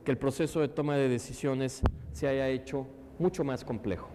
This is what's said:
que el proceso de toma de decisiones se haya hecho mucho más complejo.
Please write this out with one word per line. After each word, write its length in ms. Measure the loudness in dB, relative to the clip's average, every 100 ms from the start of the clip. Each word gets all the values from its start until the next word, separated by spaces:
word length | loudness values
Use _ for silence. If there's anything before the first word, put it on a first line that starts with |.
que 80 | 0
el 60 | 0
proceso 440 | 0 2 0 2
de 60 | 0
toma 280 | 2 2 4
de 140 | 4
decisiones 720 | 2 -2 -4 0 0 0 2 2 2 -10
se 160 | -4 0
haya 200 | 2 2
hecho 380 | 0 -2 -6 -6 -12 -18 0
mucho 240 | 0 2
más 200 | -2 -2
complejo. 440 | -4 -4 -2 -4 -6